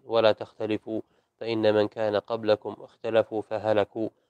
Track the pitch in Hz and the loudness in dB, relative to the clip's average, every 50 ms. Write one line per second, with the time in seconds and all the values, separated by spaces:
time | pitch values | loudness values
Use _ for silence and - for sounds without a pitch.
0 | _ 120 113 113 113 107 104 - 110 - _ - 110 107 110 104 _ 123 110 104 | _ -2 0 4 4 4 2 2 -4 -16 _ -10 -4 -4 -4 -4 _ -6 -8 -8
1 | - _ _ _ _ _ _ _ 117 113 117 110 110 107 104 107 104 107 - 113 | -8 _ _ _ _ _ _ _ -8 -6 -4 0 2 4 4 4 2 0 -2 -4
2 | 110 104 104 101 - - 117 113 110 107 107 - - 107 104 - 135 - _ _ | -4 0 0 -2 -2 -4 -8 -6 2 0 0 0 0 -10 -12 -12 -16 -20 _ _
3 | - 113 110 110 107 - 113 107 101 - 107 104 101 110 107 104 98 - - 113 | -8 0 2 2 2 2 -2 -8 -6 -6 -8 -4 -2 0 2 2 0 -2 -4 -8
4 | 110 - _ _ _ _ | -8 -8 _ _ _ _